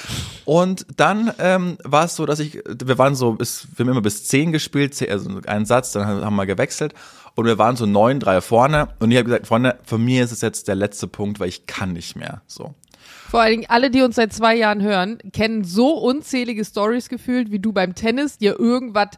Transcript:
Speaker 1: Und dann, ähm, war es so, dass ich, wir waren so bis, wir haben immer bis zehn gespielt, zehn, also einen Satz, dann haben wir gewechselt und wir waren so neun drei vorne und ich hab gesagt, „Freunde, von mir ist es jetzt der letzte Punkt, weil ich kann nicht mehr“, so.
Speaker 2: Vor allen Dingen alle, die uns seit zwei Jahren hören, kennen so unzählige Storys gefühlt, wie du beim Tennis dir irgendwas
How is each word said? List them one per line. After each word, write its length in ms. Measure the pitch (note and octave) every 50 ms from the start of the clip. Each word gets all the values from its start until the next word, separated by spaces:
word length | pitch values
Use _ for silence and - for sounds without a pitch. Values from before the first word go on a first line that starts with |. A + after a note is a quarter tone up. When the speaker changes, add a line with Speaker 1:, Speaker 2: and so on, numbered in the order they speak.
| - - - - - - - - -
Speaker 1:
Und 420 | - D3 E3+ F3+ F#3 F#3+ F3+ - - -
dann, 360 | - D3 D#3+ G3 G#3+ A3+ A3+ - -
ähm, 360 | - F3+ F#3 F#3 F3+ F3 E3 - -
war 220 | B2 C#3 D3 E3
es 100 | E3+ -
so, 100 | - D#3+
dass 140 | C#3+ D3 D#3
ich, 220 | D3+ D3+ - - -
wir 320 | - F#2 B2+ C3 B2+ B2+
waren 200 | A#2 B2+ C#3 C#3
so 160 | B2+ B2+ A#2 A2+
bis, 340 | - A#2+ - - - - - -
wir 100 | - A#2+
haben 60 | B2+
immer 100 | B2+ B2+
bis 260 | G2+ G#2 G2+ - - -
zehn 240 | - C3+ D3+ E3+ D#3+
gespielt, 420 | D#3 - - - C#3+ C#3+ C3+ -
zehn, 160 | - - -
also 180 | G2+ G2+ F#2+ - G2 F#2+ F2+ -
einen 180 | G#2 G#2 G#2+
Satz, 240 | G#2 A#2+ B2+ B2+ -
dann 160 | - G#2 G2+
haben 300 | G#2 G2+ G2+ - G#2+ G#2
wir 100 | G2+ G2
gewechselt 480 | F#2+ G2 F#2 B2+ D3 - - D#3 D3 - - - - - - - - _
und 120 | - A2+
wir 120 | A#2 A2+ G2+
waren 160 | G#2+ A#2 B2+
so 100 | B2 A#2+
neun 360 | G2+ G2+ G2+ G#2+ A#2+ C#3 C#3+
drei 200 | A2 G2+ F#2+ F#2
vorne 480 | - - A#2 A2+ B2 C#3+ D#3 D3+ D3+ - - -
und 100 | A2 A2+
ich 80 | A#2+ B2+
hab 60 | A#2+
gesagt, 240 | A#2 A#2+ G#2+ - -
„Freunde, 280 | A#2 A#2 B2 C3 - - -
von 180 | - A#2 A2+ A#2
mir 200 | B2 B2+ B2+ B2
ist 80 | A#2
es 100 | A#2 G#2+
jetzt 280 | - A2 - - - -
der 80 | G2+
letzte 320 | F#2+ G2+ G#2 - - - F#2
Punkt, 320 | - - G#2 G2+ G#2 G2+
weil 80 | F#2+ F2+
ich 180 | - - -
kann 260 | - - - G#2 F#2 F2+
nicht 220 | E2+ F2 - -
mehr“, 280 | - D#2+ - - - -
so. 280 | _ - - - - - - _ _ _ _ _ - - - - -
Speaker 2:
Vor 100 | - A#3 A3+
allen 80 | A3
Dingen 160 | A3+ A3 - -
alle, 220 | A#3 A#3+ B3 C#4+
die 100 | A#3 C4+
uns 160 | C4 B3+ A3
seit 160 | - A3+ G#3+ -
zwei 220 | - A3+ A3+ A3+
Jahren 240 | A#3 A3 G#3+ G#3 G#3
hören, 380 | G3 G#3 G#3 F#3 F3+ G3+ A#3 - - F#3+ -
kennen 280 | - G#3+ A3 A3+ A3 G3+
so 280 | E3+ F3 G#3 B3 C#4 E4 C4
unzählige 680 | - B3 B3+ D4 D#4 - - B3+ B3 A#3+ A#3+ G#3 G#3+
Storys 460 | - - - G3+ G#3+ A#3+ B3 A3+ -
gefühlt, 400 | B3+ A#3 - - B3 B3+ B3 G#3+ G#3
wie 60 | G#3
du 160 | F#3 A3+ G3+
beim 200 | G3 F#3 F#3 F3+
Tennis 440 | - - A3+ A#3 C4 D4 C#4+ - -
dir 200 | G#3+ G3+ - -
irgendwas 500 | A#3 A#3 A#3+ B3+ C4 A#3+ G3+ G#3 G#3 G3+ -